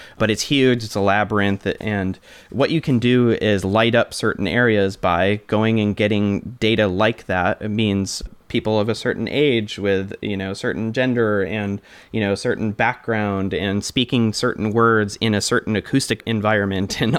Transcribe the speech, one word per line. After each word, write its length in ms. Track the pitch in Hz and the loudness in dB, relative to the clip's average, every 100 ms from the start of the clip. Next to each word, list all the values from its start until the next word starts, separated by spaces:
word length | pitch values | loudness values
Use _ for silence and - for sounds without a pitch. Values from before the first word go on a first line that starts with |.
| - - | -20 -4
but 100 | 110 | -2
it's 140 | 107 | 0
huge, 400 | - 139 131 120 | 0 2 4 2
it's 140 | 110 104 | -2 0
a 40 | |
labyrinth, 680 | 98 101 104 107 101 98 98 - | 2 2 2 2 0 0 -2 -4
and 380 | 107 101 95 92 - - - | -4 -2 -2 -6 -12 -20 -10
what 200 | 110 139 | -2 0
you 100 | 160 | 0
can 180 | 151 123 | 0 2
do 320 | 123 123 120 | 4 4 4
is 340 | 110 107 101 | 2 2 0
light 300 | 95 104 117 | 2 2 4
up 180 | 117 107 | 2 0
certain 360 | - 113 - 95 | -2 -4 -2 -2
areas 480 | 104 120 107 95 104 | 2 2 4 2 0
by 440 | 95 87 95 104 - | 0 2 2 0 0
going 320 | 107 110 113 | 0 2 2
and 160 | 104 | 0
getting 640 | 98 104 104 101 101 - 123 | 0 0 2 0 -2 -4 -2
data 300 | 107 110 104 | 0 2 2
like 380 | 90 110 117 - | 2 0 0 -4
that. 360 | 92 90 - | 0 0 -2
It 60 | 107 | -4
means 560 | 107 110 98 95 - - - - | -2 0 0 -2 -6 -12 -16 -6
people 300 | 120 110 110 | -4 0 0
of 100 | 104 | 0
a 60 | |
certain 340 | 107 127 - 113 | -2 -2 -2 -2
age 500 | 135 147 117 104 - | 0 2 2 -2 -4
with, 360 | 101 95 95 - | 0 0 -2 -6
you 140 | 104 98 | -6 -4
know, 180 | 95 | -6
certain 380 | 98 123 76 113 | -4 -4 -4 -4
gender 500 | 113 127 120 110 104 | -2 0 2 2 2
and, 360 | 95 107 101 101 - - - | 0 -2 -4 -6 -10 -20 -8
you 80 | 113 | -2
know, 140 | 101 | 0
certain 360 | 98 123 - 107 | 0 -2 -2 -2
background 800 | 104 117 120 - 110 104 98 95 | 0 -2 -2 -4 -2 0 -2 -2
and 320 | 90 98 101 | -2 -2 -2
speaking 480 | - - 123 127 113 | -2 -2 0 0 0
certain 400 | 104 123 - 107 | 0 -4 -2 -2
words 440 | 110 117 110 104 - | 2 4 2 0 -2
in 140 | 113 | 0
a 60 | 104 | 0
certain 340 | - 120 - | 0 -2 0
acoustic 480 | 107 - 135 - 117 - | -4 -2 -2 -2 -4 -2
environment 760 | 110 104 107 101 98 98 - | -2 0 0 0 -2 -4 -2
<laughs> 20 | |
and 140 | 113 | -2